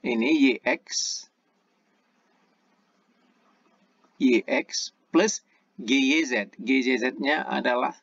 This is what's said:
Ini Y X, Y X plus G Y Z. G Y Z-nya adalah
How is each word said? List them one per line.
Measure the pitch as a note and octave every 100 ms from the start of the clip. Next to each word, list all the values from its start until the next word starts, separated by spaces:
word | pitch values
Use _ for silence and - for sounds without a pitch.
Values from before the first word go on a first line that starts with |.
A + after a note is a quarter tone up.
Ini | - A#2 A#2+
Y | D#3 C3+ A#2
X, | - D#3 _ - - - - _ _ _ _ _ _ _ _ _ _ _ _ _ _ _ _ _ _ _ _ _ _ _ _ _ _ _ _ _
Y | B2+ A#2 -
X | C#3 - - - _ _
plus | E3 G#3+ - _ _ _ -
G | A2+
Y | C3+ C3+ D#3 D3
Z. | A#2+ G2+ -
G | A#2 C3+
Y | B2 B2+
Z-nya | B2+ A2 C3+ D#3 -
adalah | C3+ B2 B2 C#3 -